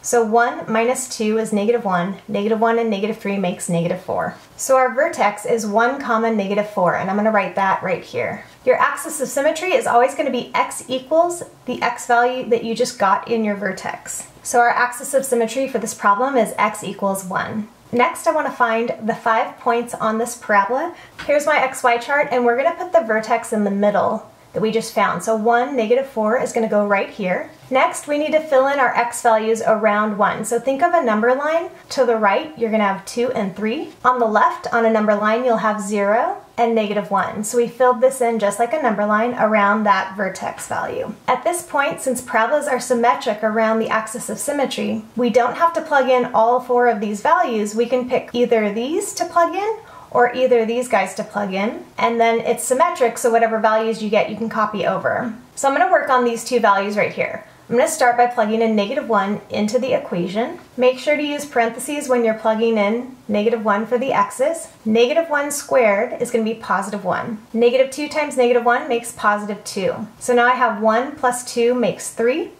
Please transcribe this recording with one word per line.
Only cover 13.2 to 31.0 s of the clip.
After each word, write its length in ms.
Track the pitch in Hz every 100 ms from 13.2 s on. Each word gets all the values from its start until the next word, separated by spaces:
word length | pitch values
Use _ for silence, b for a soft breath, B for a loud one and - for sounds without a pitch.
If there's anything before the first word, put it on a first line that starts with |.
| -
in 160 | 226
your 120 | 214 196
vertex. 680 | 196 190 - - - - - -
So 160 | - 240
our 120 | 240
axis 420 | - 247 - 269
of 140 | 269 269
symmetry 420 | 233 220 240 269
for 100 | 226
this 160 | 214
problem 400 | - 208 202 262 269
is 160 | 214 -
x 240 | 214 -
equals 400 | 196 - 196 196
one. 460 | 180 185 - 220 208 - -
Next, 340 | 240 285 - 330
I 60 |
wanna 180 | 311 277
find 440 | 262 233 226 240 -
the 100 | 220
five 440 | 180 - 226 254 -
points 340 | - 233 240
on 220 | - 220 220
this 180 | 233
parabola. 580 | - - 208 196 254 339 339 B - -
Here's 200 | 294 302
my 120 | 294
X 240 | 262 -
Y 160 | 247 233
chart, 300 | 262 285 269
and 160 | 247 240
we're 100 | 240
gonna 180 | 294 339
put 140 | 359
the 80 | 330
vertex 520 | 220 220 220 233 -
in 120 | 220
the 60 | 202
middle 540 | 196 208 196 - 208 - b b
that 80 | 165
we 120 | 220
just 200 | 226 220
found. 300 | - 190 175
So 140 | 226 220
one, 400 | 214 233 262 277
negative 320 | 214 247 269
four 280 | - 214 247
is 160 | 254
gonna 140 | 240 220
go 180 | 208
right 240 | 208 196 -
here. 420 | - 185 208 311 - -
Next, 380 | 262 339 - -
we 100 | 294
need 140 | 302
to 80 | 302
fill 260 | 311 262 269
in 140 | 285
our 120 | 247 -
x 260 | 240 -
values 400 | 240 220 220 226
around 540 | - 208 214 208 214 196
one. 260 | 196 175
So 140 | 214 233
think 240 | 262 269
of 100 | 349
a 120 | 339